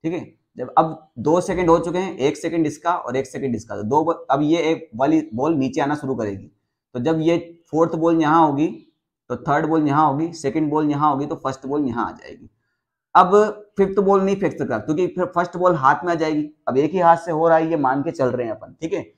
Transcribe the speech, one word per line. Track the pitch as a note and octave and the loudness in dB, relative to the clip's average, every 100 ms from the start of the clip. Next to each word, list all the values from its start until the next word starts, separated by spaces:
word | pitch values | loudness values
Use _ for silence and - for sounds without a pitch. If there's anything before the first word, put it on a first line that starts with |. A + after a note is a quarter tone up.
ठीक | E3 | -6
है, | E3+ - _ _ - | -8 -10 _ _ -14
जब | B2 - | -2 0
अब | E3 - _ - | 0 -4 _ -6
दो | B2 F3 | 0 0
सेकंड | F3+ F3+ F3 | 0 0 4
हो | E3+ | 4
चुके | E3+ F3 | 2 -4
हैं, | F#3+ D#3+ | -4 -2
एक | C3+ - | -2 -2
सेकंड | E3+ E3+ D3+ | -4 -2 -2
इसका | - E3+ | -2 -4
और | F3 - B2+ | -4 -4 -4
एक | C3 | -6
सेकंड | D3 C3+ A2+ | -6 -6 -6
इसका, | - G2+ | -8 -10
तो | |
दो | G#2+ C#3+ | 0 0
बॉल, | D#3+ E3 - | 2 -4 -2
अब | C#3 | 0
ये | D3+ E3 | 2 2
एक | D#3 D#3+ - A2 | 0 -2 -6 -2
वाली | C#3 D#3+ - | 2 2 0
बॉल | A2 D3 | -4 -2
नीचे | D#3+ C3 D3+ | 0 -2 -2
आना | C#3+ | -2
शुरू | D3 C3 | -4 -4
करेगी, | A#2+ G#2+ G2 - _ _ _ _ | -4 -6 -8 -14 _ _ _ _
तो | B2+ | -4
जब | C3 D#3+ | -2 0
ये | D#3 E3+ E3+ - _ | 2 0 -4 -20 _
फोर्थ | D3+ E3 E3 | 0 0 2
बॉल | E3 E3 | 2 2
यहाँ | D3+ E3 D#3 | 4 4 4
होगी | C#3 E3 A3 _ _ _ _ _ | 2 -2 -4 _ _ _ _ _
तो | B2 | -8
थर्ड | - D3 D#3+ | 0 0 2
बॉल | D#3+ D3 | 2 2
यहाँ | C#3+ D#3 | 4 2
होगी, | C#3 E3 | 2 -4
सेकंड | E3 C#3 D#3+ D#3 | -4 -4 -2 0
बॉल | D3+ D3+ | 0 0
यहाँ | C#3+ D3+ | 2 0
होगी | C3+ C#3 | 0 -4
तो | E3 | -6
फर्स्ट | C3+ C3+ C3 | -6 -8 -6
बॉल | D3 C3+ | -4 -2
यहाँ | A#2 F#2+ | -4 -6
आ | |
जाएगी। | E2 - - - _ _ _ _ _ _ | -8 -20 -20 -20 _ _ _ _ _ _
अब | E3 F3+ G3+ G#3+ - - - | 4 6 4 4 -2 -12 -2
फिफ्थ | F#3+ G3 | 0 2
बॉल | G3 G3 | 2 2
नहीं | G3 G3 | 2 0
फेंक | F3 - | -2 -4
सकता | B2+ A2+ | -4 -4
क्योंकि | G#2+ D#3 F3+ | -2 -2 -2
फिर | - F3 | -2 -4
फर्स्ट | F3 F3 F3 | -2 -4 0
बॉल | F3+ E3 | 0 2
हाथ | C3+ D3+ | 2 2
में | F3+ | -2
आ | |
जाएगी। | E3 D#3+ D3+ D3+ _ - | -2 0 -2 -4 _ -2
अब | B2 | 0
एक | D3+ | 0
ही | F#3 | 2
हाथ | E3+ E3 | 4 4
से | E3+ | 2
हो | D#3 E3 | 0 2
रहा | D#3+ | 2
है | D#3+ | 2
ये | D#3+ | -2
मान | C3+ C#3 | 0 -2
के | C#3 | -4
चल | C#3+ C3 | -2 -2
रहे | A#2+ A#2 | -2 -6
हैं | |
अपन, | G#2+ - - | -8 -14 -12
ठीक | E3 | -6
है | F#3 - | -6 -8